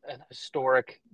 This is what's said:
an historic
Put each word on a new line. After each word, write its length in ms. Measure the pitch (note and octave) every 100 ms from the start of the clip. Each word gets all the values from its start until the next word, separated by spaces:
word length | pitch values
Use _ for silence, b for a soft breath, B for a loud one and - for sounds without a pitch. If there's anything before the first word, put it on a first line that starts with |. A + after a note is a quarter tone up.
| -
an 140 | B2+ -
historic 720 | - - D3 C3 C3 - - _